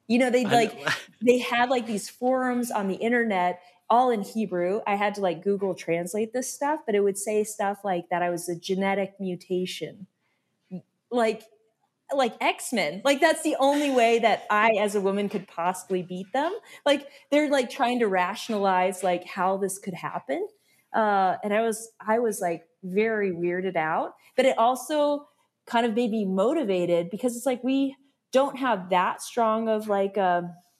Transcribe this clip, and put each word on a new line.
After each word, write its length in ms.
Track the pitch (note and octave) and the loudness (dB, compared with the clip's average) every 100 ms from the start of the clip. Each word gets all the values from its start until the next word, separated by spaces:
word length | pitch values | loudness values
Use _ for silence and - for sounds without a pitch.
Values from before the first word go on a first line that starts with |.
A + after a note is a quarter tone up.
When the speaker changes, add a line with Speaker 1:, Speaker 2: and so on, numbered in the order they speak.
| - | -2
Speaker 1:
You 120 | A#3+ | 2
know, 120 | B3+ | 4
they'd, 180 | B3 A3 | 2 4
Speaker 2:
I 20 | |
Speaker 1:
like, 280 | A#3+ A3 - | 2 2 -2
Speaker 2:
know. 80 | D3+ - | -10 -10
<laughs> 160 | - - | -12 -2
Speaker 1:
they 160 | A#3 B3 | 2 4
had, 320 | - A#3+ B3 | 2 0 2
like, 160 | B3+ A3 | 0 -2
these 220 | G#3 - | -6 -6
forums 600 | - B3 C4 B3+ B3 A#3+ | -4 0 0 0 -2 -2
on 180 | G#3+ G3 | -2 -2
the 80 | F3+ | -2
internet, 640 | A3+ A#3+ A3+ F#3+ F3+ F3 - _ - | 0 0 2 0 0 -2 -12 _ 2
all 200 | A#3 B3+ | 4 4
in 120 | A3+ | 2
Hebrew. 580 | G3 A3+ G3 F3+ F3 G#3+ G#3+ | -2 -4 -2 0 0 0 -2
I 100 | G3+ | 0
had 180 | G#3 G3+ | 0 0
to, 40 | |
like, 200 | G3 E3+ | -2 0
Google 320 | G3 G3+ G3 | 0 0 -2
Translate 580 | F3+ - E3+ F3+ G#3+ A3 | -4 -2 -2 -2 -4 -4
this 200 | B3 B3 | -4 -6
stuff, 280 | - C#4+ D#4 - | -4 -2 -2 0
but 80 | |
it 60 | G#3 | 2
would 180 | G3+ G3 | 2 0
say 260 | - G#3+ | -2 -2
stuff 400 | G#3 - G3 G3+ | -2 -4 -4 -4
like 260 | G3+ F3+ E3+ | -4 -4 -2
that 120 | F3 | -2
I 80 | F3 | -2
was 180 | E3+ F3 | -2 -6
a 100 | F3 | -6
genetic 600 | - F#3+ G3 G3 F#3+ - | -4 -2 0 0 -4 -6
mutation. 880 | F#3+ F3 - F3+ F3+ - D#3 - F#3+ _ _ _ _ _ - F#3 - _ - | -8 -8 -4 -4 -4 -8 -12 -14 -20 _ _ _ _ _ -16 -16 -16 _ -4
Like, 320 | A#3+ A3+ A3 - _ _ _ _ _ - | 0 0 -2 -8 _ _ _ _ _ -4
like 200 | C#4 A#3+ - | 0 0 0
X-Men. 600 | C#4 F#4+ - A3+ D3+ F3+ | -4 -2 -4 -2 -2 0
Like, 160 | C4+ C#4+ | 0 4
that's 220 | D#4+ D#4+ | 4 2
the 140 | D#4+ B3 | 0 2
only 320 | C4+ C#4+ D4 | 2 2 2
way 280 | B3+ A3+ A#3 | 4 4 4
that 260 | A3 F#3+ - | 4 2 0
I, 220 | G#3 A3+ G#3 | 2 4 2
as 160 | G#3 | 0
a 60 | G#3 | 0
woman, 280 | F#3+ G3 G3+ | 0 0 -2
could 200 | G3 F3+ | -4 -8
possibly 540 | - E3+ F#3 - F#3 | -4 -4 -4 -4 -4
beat 300 | E3+ F3+ G3+ | -4 -10 -4
them. 240 | C4 D#4 G#4+ - - D4 | -2 -2 -6 -14 -4 0
Like, 220 | C#4+ C#4+ - - | 0 -2 -18 0
they're, 200 | D4 D4+ | 2 4
like, 200 | C#4 B3 | 2 0
trying 280 | - A#3+ B3 | -2 0 0
to 80 | A3 | 2
rationalize, 920 | F#3 F3+ G#3+ - G#3 G3 F#3 F#3 F#3+ | 2 0 -4 -4 0 2 2 2 0
like, 220 | F#3 F3+ | -2 -2
how 320 | - - F#3 G3 | -4 -2 -2 0
this 220 | G3 F#3+ | -2 -6
could 160 | - | -10
happen. 520 | F3 D3+ E3+ - D4 G#4 _ _ _ _ | -10 -8 -8 -6 -6 -6 _ _ _ _
Uh, 440 | G#3+ G#3+ G3+ F#3 E3+ | 0 2 4 2 0
and 100 | G#3 | 0
I 80 | G#3 | 0
was, 300 | A3+ A3 - - | 0 -2 -8 -8
I 180 | F#3+ A#3 | -2 0
was, 220 | A#3 G3+ | 0 0
like, 280 | F3+ E3 - _ | -4 -4 -10 _
very 500 | F#3 F#3 A3 A3 G3+ | -4 0 2 0 -2
weirded 440 | E3+ F3 F3 F#3 F3 | 0 -2 -2 -2 -2
out, 380 | D#3 F3 E4 - _ - | 0 -2 -4 -10 _ 2
but 100 | C4 | 2
it 100 | A3 | 4
also 720 | A3+ B3+ - D4+ D4 D4 C#4+ _ _ _ - | 2 2 -2 0 2 0 -6 _ _ _ -4
kind 180 | A#3 A#3+ | 0 0
of 80 | |
made 160 | A3 A#3+ | 0 0
me 140 | A3+ | 0
motivated 880 | F#3+ F#3+ G#3+ E4 A3 F#3 F3 E3+ F3 | 0 0 2 0 0 0 2 0 0
because 260 | G#3 B3+ A#3 | -4 -4 -2
it's 100 | C4+ | -4
like, 160 | B3+ | -2
we 320 | B3+ C4+ C#4 - _ _ _ | 0 0 -2 -4 _ _ _
don't 260 | B3+ C4+ C4+ | 2 2 0
have 320 | C4 G#3 F3+ | -2 -2 0
that 320 | F#3 G3 - | 2 2 -2
strong 460 | - - A3+ A3 A3+ | -6 0 2 2 0
of, 200 | G#3+ G#3+ | 0 0
like, 280 | G3+ G3 G3+ | 0 0 2
a 380 | F#3 F3 F3 E3+ _ | 2 2 -2 -10 _